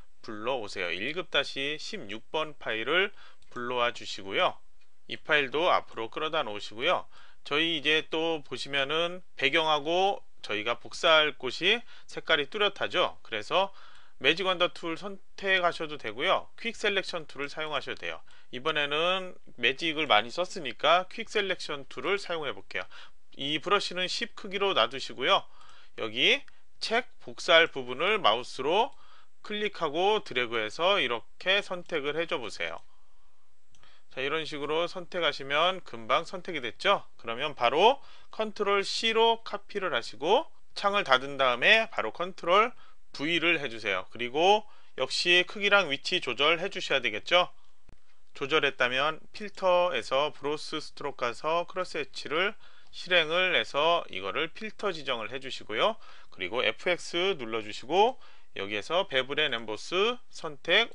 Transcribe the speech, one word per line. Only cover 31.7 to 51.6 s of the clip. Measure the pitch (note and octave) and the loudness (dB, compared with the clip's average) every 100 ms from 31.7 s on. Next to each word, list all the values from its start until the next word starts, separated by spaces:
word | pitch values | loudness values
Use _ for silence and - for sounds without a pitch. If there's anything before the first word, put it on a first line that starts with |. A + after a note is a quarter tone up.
| F3+ - E3 C#3 D3 | -6 -4 -2 -2 -2
해줘 | E3 E3+ | -2 -2
보세요. | A2 - E2+ D#2+ - - - - - - - - - - - - - | -4 -4 -6 -6 -10 -12 -12 -12 -12 -12 -12 -12 -12 -12 -12 -12 -10
자, | - | -4
이런 | C3+ D#3+ | -2 -2
식으로 | D3 D3 C#3+ D#3 E3+ | -4 -6 -2 -2 -2
선택하시면 | F#3 F3 F#3 D#3+ C#3 C3+ D3 F3 F#3 | -4 -6 0 0 0 0 2 2 2
금방 | - A2+ A2+ C3+ E3 | -6 -8 2 2 2
선택이 | F#3+ F3 D#3+ | -6 -6 -4
됐죠? | A#2+ - F#3+ F#3+ - - | -6 0 2 2 0 -8
그러면 | A2+ A#2 D3+ C#3 | -6 -4 -4 4
바로 | A#2+ C#3 G#3 C#4 - - - | 4 8 8 6 0 -12 -10
컨트롤 | - A3 - G3 G3+ | -4 -4 0 2 4
C로 | G3 - A3+ A3 A3+ A3+ | 2 0 2 6 6 6
카피를 | - G3+ - G#3 F#3 | 0 -6 -6 -4 0
하시고 | C3 - G#2+ D3 A#3 - - - | 0 -2 -2 4 6 4 -4 -10
창을 | - G3+ G3+ | 0 2 2
닫은 | F#3 B2+ C#3 C#3 | 6 4 4 2
다음에 | C3+ A#2+ D#3 A3 A3 | 4 6 8 6 6
바로 | - A2 | -2 -2
컨트롤 | - F3 F#3+ E3 F#3+ A#3 - - - - | -2 -6 -4 4 6 4 0 -12 -12 -10
V를 | - D3 E3+ E3+ D#3+ | -4 0 2 4 2
해주세요. | C#3 A2+ G#2+ F#2+ F#2+ | 0 -4 0 0 -2
그리고 | A2+ A#2+ C3+ F3+ G#3+ - - - - | -6 -2 4 6 6 2 -10 -10 -4
역시 | B2+ - F3 F3 F3+ | -2 0 6 6 6
크기랑 | G#3+ G3+ G3+ E3+ | 0 4 4 4
위치 | C#3 - F3+ | 0 -2 -2
조절해 | C#3 A2+ D3 E3 F#3+ | -2 2 2 2 0
주셔야 | F3+ - C#3+ | -6 0 0
되겠죠? | B2+ G#2 - F3 F3 - - - - - - - - | 0 -4 4 4 4 0 -12 -12 -12 -12 -12 -12 -12
조절했다면 | - C3+ D#3 C#3+ - B2 B2+ D3 D#3 - | -8 0 2 2 2 0 2 0 -2 -8
필터에서 | - G#3 - F#3 F3 F3+ C3 G#2 C3+ D3+ | -10 -10 -2 4 4 4 0 0 2 2
브로스 | - C#3 D3+ - D#3 | -2 -4 -4 -4 -6
스트로크 | - - D3 - | -6 -6 -6 -2
가서 | B2 A2 D#3 E3 | -2 -2 0 0